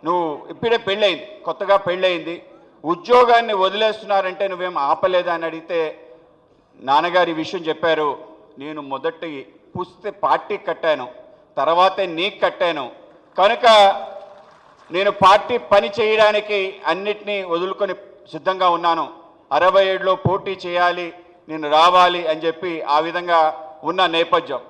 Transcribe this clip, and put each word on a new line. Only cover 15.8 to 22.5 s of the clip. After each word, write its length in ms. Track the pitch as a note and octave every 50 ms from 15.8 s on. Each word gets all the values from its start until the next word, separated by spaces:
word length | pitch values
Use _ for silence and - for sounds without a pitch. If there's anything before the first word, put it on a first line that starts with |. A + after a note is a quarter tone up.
| G3+ - - A#3+
చేయడానికి 840 | G#3+ G#3+ A3 A3 A3 G#3+ G#3+ G#3 G#3 G#3+ G#3 G3+ F#3+ F#3+ F#3+ - -
అన్నిటినీ 580 | D3+ E3+ F#3 G3 G#3 G#3 G#3 G3+ G3+ G#3 G3+ F#3+
వదులుకొని 500 | F3+ E3 E3+ F#3 F#3+ F#3+ - G#3 F#3+ F3+ - - - - - - -
సిద్ధంగా 380 | - D#3+ C#3 F#3 F#3+ F#3 F#3 F3+
ఉన్నాను. 400 | E3+ E3 E3+ E3+ E3 E3 D3 C3+ - - - - _ _ _ _
అరవై 360 | C3+ D3+ E3+ F#3 F#3 G3 F#3+
ఏడులో 280 | F#3+ F#3+ F#3 F#3 F#3 F#3
పోటీ 440 | F#3 - F3 F#3 G3 - G3 F#3+ F#3 -
చేయాలి, 480 | F3 F3 F3 F3+ F3 F3 F3 F3 E3+ E3+ - - - _ _ _ -
నేను 220 | D#3 D#3+ D3+ D3
రావాలి" 560 | D3 D#3 E3 F3 F3+ F3+ F3+ F3+ F3 F3 E3+
అని 120 | D#3+ D#3 D#3+
చెప్పి 420 | D#3+ E3